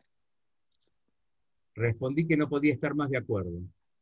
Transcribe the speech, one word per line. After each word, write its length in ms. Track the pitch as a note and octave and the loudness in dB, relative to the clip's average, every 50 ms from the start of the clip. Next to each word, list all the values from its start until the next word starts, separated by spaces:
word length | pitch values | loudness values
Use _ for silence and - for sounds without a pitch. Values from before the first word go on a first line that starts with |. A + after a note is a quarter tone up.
| _ _ _ _ _ _ _ _ _ _ _ _ _ _ _ _ _ _ _ _ _ _ _ _ _ _ _ _ _ _ _ _ _ _ _ | _ _ _ _ _ _ _ _ _ _ _ _ _ _ _ _ _ _ _ _ _ _ _ _ _ _ _ _ _ _ _ _ _ _ _
Respondí 540 | A2 A2+ A#2 A2+ - C3 C3 C#3 D#3 E3 | 0 0 0 0 0 -2 -2 0 0 2
que 100 | D#3 D#3+ | 2 2
no 120 | D3+ D3+ - | 2 2 2
podía 240 | C#3+ C#3+ D3 D3+ C#3 | 2 2 4 2 2
estar 200 | - D3+ C#3+ C#3+ | 2 0 -2 -2
más 160 | D3 D3 C3 | -2 -2 0
de 80 | C3 | -2
acuerdo. 440 | B2 A2 - A2+ G2 F2+ F2 F2 F2 F2+ - - _ _ _ _ _ | -2 -2 -2 -2 -2 -2 -4 -6 -8 -10 -12 -16 _ _ _ _ _